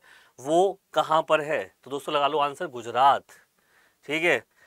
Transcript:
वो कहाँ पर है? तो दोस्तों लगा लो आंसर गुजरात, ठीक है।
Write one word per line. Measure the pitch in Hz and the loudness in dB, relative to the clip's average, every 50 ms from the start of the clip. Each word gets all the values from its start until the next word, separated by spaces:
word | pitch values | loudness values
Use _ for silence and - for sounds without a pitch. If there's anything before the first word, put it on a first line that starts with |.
| - - - - _ _ _ - | -6 -12 -20 -20 _ _ _ -12
वो | 120 143 160 175 185 202 202 - _ _ - | -4 0 2 2 2 2 0 -6 _ _ -2
कहाँ | 156 147 143 156 160 | -2 0 2 2 0
पर | 156 - 160 156 | 2 2 0 0
है? | 147 147 156 123 95 92 _ _ - | 0 -2 -4 -4 -6 -8 _ _ -14
तो | 131 | -10
दोस्तों | 135 143 - - 151 | -10 -10 -6 -4 -2
लगा | 147 143 139 | 0 0 0
लो | 151 151 | 0 0
आंसर | 143 143 139 - 180 165 | -2 -2 -4 -6 -10 -10
गुजरात, | 123 123 110 120 117 120 131 139 131 104 - _ - - _ _ _ _ _ _ _ _ _ _ _ _ _ - | -10 -10 -10 -4 0 4 4 4 4 2 -2 _ -20 -20 _ _ _ _ _ _ _ _ _ _ _ _ _ -6
ठीक | 147 160 | -4 -2
है। | 165 175 147 113 - _ _ _ _ | 0 0 0 0 -2 _ _ _ _